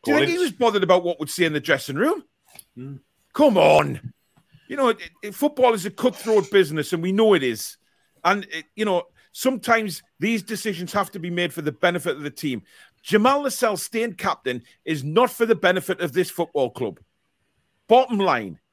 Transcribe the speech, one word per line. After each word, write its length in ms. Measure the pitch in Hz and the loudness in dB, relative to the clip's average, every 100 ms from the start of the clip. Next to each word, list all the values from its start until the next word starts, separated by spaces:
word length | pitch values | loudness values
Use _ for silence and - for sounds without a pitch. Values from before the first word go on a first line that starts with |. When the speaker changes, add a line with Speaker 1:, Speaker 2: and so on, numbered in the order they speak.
| - | 2
Speaker 1:
Do 60 | |
you 60 | 143 | 2
think 120 | - | 2
he 60 | 339 | 0
Speaker 2:
Collins. 160 | 349 | -2
Speaker 1:
was 60 | - | 2
bothered 260 | 233 202 180 | 0 2 4
about 180 | 180 | 2
what 160 | 175 165 | 2 -6
would 100 | 151 | -8
say 140 | - | -2
in 80 | 165 | -2
the 80 | 151 | -2
dressing 380 | 143 139 - 139 | 0 -2 -2 -2
room? 260 | 269 392 - _ _ - _ - | -2 -2 -8 _ _ -20 _ -18
Speaker 2:
Hmm. 200 | 135 139 _ _ _ | -16 -16 _ _ _
Speaker 1:
Come 240 | - 294 196 | 2 4 6
on. 560 | 156 156 147 - 120 _ _ _ _ _ _ | 6 6 2 -6 -12 _ _ _ _ _ _
You 80 | 285 | -2
know, 100 | 254 | 0
it, 120 | 220 170 _ | 0 -8 _
it, 140 | 202 185 | -14 -2
football 380 | 294 294 247 | -2 2 2
is 120 | 226 185 | 2 -4
a 60 | |
cutthroat 580 | - 247 - 226 214 - | -2 -2 -2 0 0 4
business, 440 | 202 160 156 143 | 2 2 -2 -4
and 100 | 175 | -4
we 80 | 180 | -2
know 220 | 196 220 | 2 4
it 100 | 165 | 4
is. 320 | 131 110 - - _ _ _ _ | 2 -4 -10 -14 _ _ _ _
And, 220 | 165 202 180 | 0 0 -4
it, 140 | 160 - - | -14 -14 -6
you 80 | 214 | -2
know, 220 | 180 - _ _ | -2 -4 _ _
sometimes 680 | - 254 254 - 226 214 156 _ _ | -4 -4 -4 0 0 0 -10 _ _
these 200 | 202 226 | -2 -2
decisions 520 | - 220 220 170 175 | -4 -8 -6 -6 -4
have 180 | 202 190 | -4 -4
to 80 | 190 | -8
be 100 | 170 | -8
made 220 | 175 175 | -4 -4
for 100 | 170 | -4
the 120 | 151 | -8
benefit 420 | 123 175 175 170 143 | -2 -2 0 -4 -6
of 80 | |
the 80 | 147 | -8
team. 320 | - 151 117 _ _ - _ | -8 -6 -6 _ _ -20 _
Jamal 400 | - 220 233 277 | 0 4 4 2
Lascelles 420 | 277 - 233 185 | -2 -2 -2 -2
staying 300 | - 226 233 | -6 -4 -6
captain 500 | 180 202 156 131 123 _ _ - | -4 -6 -4 -6 -6 _ _ -6
is 180 | 156 | -6
not 260 | 139 170 247 | 0 2 2
for 140 | - 226 | 0 0
the 80 | |
benefit 460 | 202 180 180 175 180 | 2 2 0 -2 -4
of 140 | 170 | -2
this 160 | 135 175 | -2 -4
football 380 | - 165 147 123 | -4 -4 -2 -4
club. 320 | - 113 85 _ _ _ _ _ _ _ _ _ | -4 -8 -8 _ _ _ _ _ _ _ _ _
Bottom 300 | 240 254 214 | 4 4 0
line. 400 | 190 127 101 78 _ | 0 0 -4 -14 _